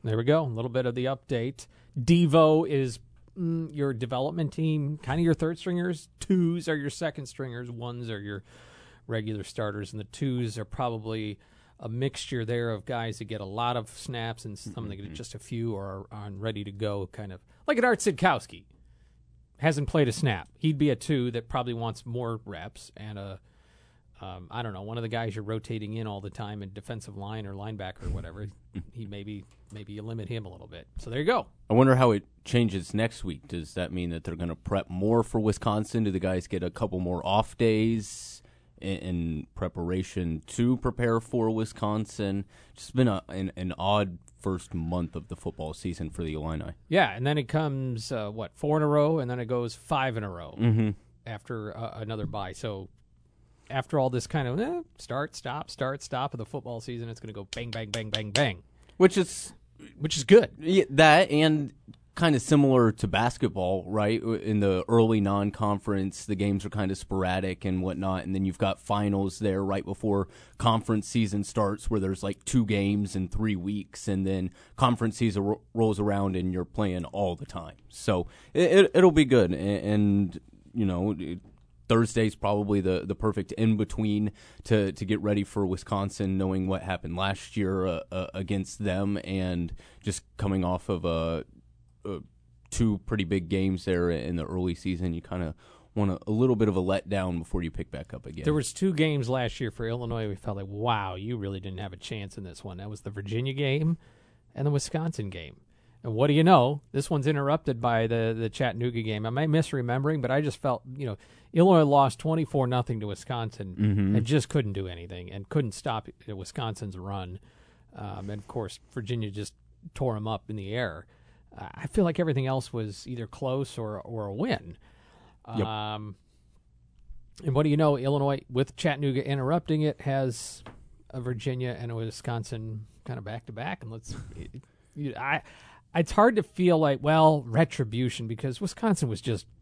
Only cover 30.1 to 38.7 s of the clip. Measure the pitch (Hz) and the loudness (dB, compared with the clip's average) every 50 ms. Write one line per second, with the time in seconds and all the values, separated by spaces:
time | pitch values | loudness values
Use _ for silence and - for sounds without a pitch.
30.1 | 113 113 104 92 120 113 104 92 87 85 - - 82 85 - _ _ - - - | -8 -8 -8 -6 -8 -8 -8 -12 -16 -16 -18 -18 -18 -18 -18 _ _ -12 -10 -6
31.1 | 117 135 151 185 254 214 - - - _ - - 110 120 131 135 127 127 131 120 | -4 0 2 2 2 2 0 -4 -16 _ -2 4 6 8 8 8 8 8 8 6
32.1 | 107 104 - - _ _ _ - - 120 117 107 98 95 85 - - 104 113 113 | 6 4 0 -6 _ _ _ 0 2 4 4 4 0 -2 -4 -2 -2 -2 -2 -2
33.1 | - - - 92 76 - - - - 87 78 - - 92 90 - - 92 87 87 | -4 -6 -8 -8 -8 -8 -10 -8 -8 -8 -8 -6 -6 -6 -6 -4 -4 -4 -4 -4
34.1 | 85 82 - - 87 82 87 85 80 - _ - 101 95 - - 90 90 98 107 | -6 -6 -8 -8 -6 -6 -4 -6 -6 -6 _ -2 -2 -2 -2 -4 -4 0 2 4
35.1 | 117 117 113 - - 113 107 110 98 - - 113 104 107 107 - - 117 110 104 | 4 4 2 2 -2 0 2 0 0 0 0 0 0 0 -2 -2 -2 0 0 0
36.1 | 90 95 90 92 92 90 - - - 90 90 90 - - 113 98 92 90 90 87 | 0 0 0 0 0 -2 -2 -4 -4 -4 -4 -4 -4 -4 -4 -2 -2 -2 -2 -2
37.1 | 90 85 - 90 98 107 113 - - - 120 113 110 107 110 113 113 113 104 - | -2 -2 0 2 2 2 2 0 0 2 4 4 4 4 4 2 2 0 -4 -6
38.1 | - - - - - - - - _ _ _ _ | -12 -14 -14 -16 -18 -20 -20 -20 _ _ _ _